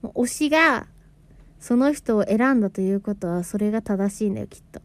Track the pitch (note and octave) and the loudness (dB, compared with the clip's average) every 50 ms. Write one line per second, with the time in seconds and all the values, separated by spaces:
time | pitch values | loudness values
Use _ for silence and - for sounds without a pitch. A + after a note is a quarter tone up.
0 | - A#3 - - B3 A#3+ - - D4+ D4 D4 D#4 E4 D#4+ C4+ - - - - - | -12 -10 -4 -2 -2 -2 -2 -2 -2 2 4 4 4 4 4 0 -4 -10 -18 -20
1 | _ - _ _ _ _ - - - - - - - - B3 A#3+ C4 C#4+ D4+ C#4+ | _ -20 _ _ _ _ -20 -20 -20 -20 -20 -20 -4 0 2 2 4 2 0 0
2 | - - A3+ G#3+ G3 - - G#3+ A#3+ C4 C#4 B3 G#3+ F#3+ - - F#3+ F#3 G3 G3 | -2 0 0 2 2 2 2 2 4 4 4 2 2 0 0 -2 -2 0 0 -2
3 | G3 - G#3 G3+ - F3 E3+ F3 F3 F3 - G#3 G#3 G#3 G#3 A3+ A3 - G#3 F#3+ | -2 -4 -8 -6 -4 -4 -4 -4 -4 -4 -4 -2 -2 0 -2 -2 -2 -2 -2 -2
4 | G3 G3+ G3+ - A3 G#3 G3 G#3+ G3+ - - - - - - - - | -2 -2 -2 -2 -4 -4 -2 -4 -8 -12 -14 -20 -20 -18 -18 -18 -18